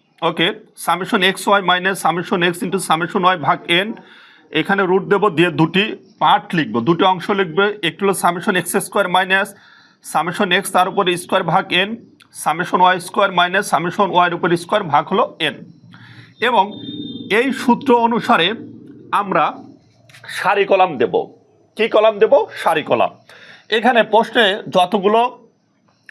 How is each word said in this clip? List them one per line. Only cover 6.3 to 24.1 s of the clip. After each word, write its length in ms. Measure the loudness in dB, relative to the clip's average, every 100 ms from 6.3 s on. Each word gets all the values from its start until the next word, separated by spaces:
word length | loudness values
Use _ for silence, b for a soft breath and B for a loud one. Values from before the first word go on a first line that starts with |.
| 2 0 -4
লিখব, 240 | -2 -2
দুটি 240 | 0 2
অংশ 260 | 2 0 -2
লিখবে। 500 | -2 -2 0 -2 -2
একটি 220 | -6 -2 -2
হলো 80 |
সামেশন 420 | 0 0 -2 -2 -2
এক্স 200 | -2 -4
স্কয়ার 340 | -2 -2 0
মাইনাস 460 | 0 2 0 -2 -8 b b b b
সামেশন 480 | -6 -4 -2 -2 0
এক্স, 200 | 0 0
তার 160 | 0 0
উপরে 300 | 0 -2 -2
স্কয়ার 260 | -2 -2
ভাগ 300 | 0 0 0
এন, 240 | -2 -2 -6 -14 _ _
সামেশন 500 | -8 -4 -4 -2 2
ওয়াই 200 | 4 2
স্কয়ার 300 | -2 0 0
মাইনাস 380 | 2 0 0 0
সামেশন 420 | -2 0 0 0
ওয়াই 160 | 2 2
এর 60 |
উপরে 240 | 0 0 -2
স্কয়ার 260 | 0 -4
ভাগ 240 | 0 0 0
হলো 280 | 0 -2 -2
এন। 160 | -6 -6 -14 -20 -20 B B B B B
এবং 300 | 0 2 0 -4 -14 -12 -12 -12 -2
এই 220 | 0 0
সূত্র 420 | -2 0 0 2 2
অনুসারে 580 | 2 0 0 2 2 -4 -12 -18 -20 -20 -6
আমরা 420 | -6 -2 0 0 -4 -14 -20 _ _ _ -20 -14
সারি 380 | -6 -2 0 2
কলাম 320 | 2 2 0
দেব। 400 | 0 -2 -4 -10 _ _ _ -4
কি 140 | 0
কলাম 300 | 4 2 4
দেব? 260 | 4 4 2 -4
সারি 200 | -2 0
কলাম। 260 | 0 0 0 -4 _ B B B B
এখানে 340 | 0 2 2
প্রশ্নে 600 | 4